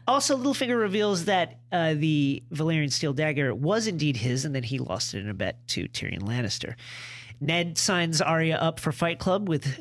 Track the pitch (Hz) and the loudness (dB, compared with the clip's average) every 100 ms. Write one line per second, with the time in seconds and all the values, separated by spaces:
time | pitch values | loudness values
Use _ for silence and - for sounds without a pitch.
0 | - 269 269 269 254 269 254 240 214 202 | 0 2 2 2 2 0 2 2 2 2
1 | 208 190 165 185 165 - - 180 160 156 | 2 2 2 2 2 -4 -4 0 2 2
2 | 156 151 139 139 - 147 156 160 147 - | 2 4 2 0 -4 -2 0 2 0 0
3 | 156 139 156 147 139 107 147 214 220 170 | 0 0 0 2 0 0 2 2 0 0
4 | 151 123 120 123 147 135 117 131 123 95 | 0 0 0 0 -2 -2 -2 -4 -4 -4
5 | - 101 101 101 95 - - - 95 - | -4 -4 -6 -4 -4 -4 -6 -6 -4 -6
6 | 104 90 101 120 120 - - - - - | -6 -6 -4 -2 -2 -4 -8 -10 -14 -16
7 | - - - - 147 170 175 160 - 180 | -14 -16 -18 -8 -2 0 0 0 2 2
8 | 170 160 165 160 160 156 165 160 - - | 2 2 2 2 2 2 0 -2 -4 0
9 | 170 170 190 190 202 156 139 131 | -2 0 0 0 2 0 -2 -2